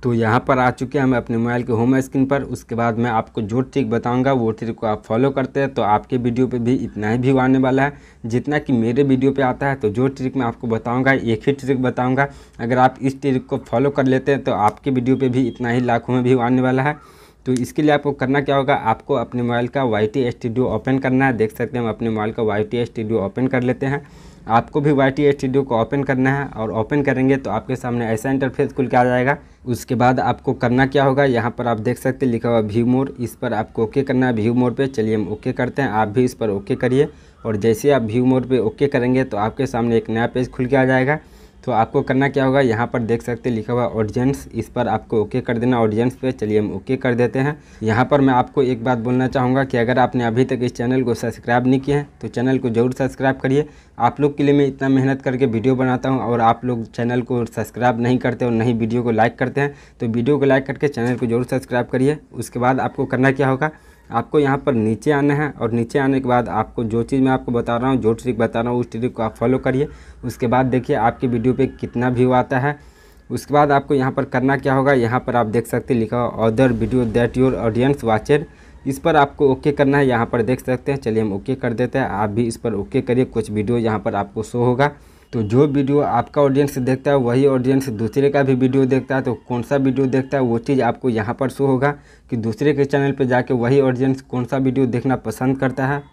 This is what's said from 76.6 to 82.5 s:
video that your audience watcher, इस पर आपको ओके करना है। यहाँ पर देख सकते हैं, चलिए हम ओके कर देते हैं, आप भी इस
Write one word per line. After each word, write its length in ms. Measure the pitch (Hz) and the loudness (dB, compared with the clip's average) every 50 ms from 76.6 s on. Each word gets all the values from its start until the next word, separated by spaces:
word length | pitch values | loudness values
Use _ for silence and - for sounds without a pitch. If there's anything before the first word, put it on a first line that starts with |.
| 135 131 120 | 4 4 4
video 320 | 113 117 107 123 127 123 113 | 2 -2 0 0 0 0 0
that 280 | 104 120 120 120 - 127 | 0 0 0 0 2 2
your 140 | 127 131 123 87 | 2 2 2 0
audience 440 | 101 117 107 113 123 135 143 143 - | -2 -2 0 2 2 2 0 0 0
watcher, 340 | 113 110 107 - - 143 147 160 - - - - - - - - | 0 0 0 2 2 0 0 0 -4 -14 -20 -20 -20 -20 -10 -6
इस 140 | 135 135 135 | -6 -6 -2
पर 160 | - 165 160 151 | 0 2 4 4
आपको 340 | 143 139 - - 147 135 | 4 2 2 2 2 2
ओके 200 | 131 131 - 156 143 | 2 2 0 -2 2
करना 240 | - 147 135 139 143 | 2 2 2 4 4
है। 100 | 143 131 | 2 2
यहाँ 180 | 123 113 113 | 2 0 0
पर 160 | 113 - 123 113 | 0 0 -2 0
देख 180 | 107 127 127 | 0 -2 -2
सकते 300 | - - 127 123 - - | -2 -4 -4 -4 -2 -4
हैं, 80 | 139 139 | -4 -4
चलिए 220 | - 120 110 110 | -2 -2 0 0
हम 120 | 110 107 95 | 0 -2 -4
ओके 220 | 98 101 - 131 | -6 -4 -4 -6
कर 180 | 127 - 123 117 | -4 -2 -4 -2
देते 260 | 107 123 120 - 135 | -2 -4 -2 0 -2
हैं, 60 | 127 95 | -2 -2
आप 220 | 98 98 107 107 | -2 -2 -2 -2
भी 180 | 101 113 120 | 0 -2 -2
इस 100 | 117 | -2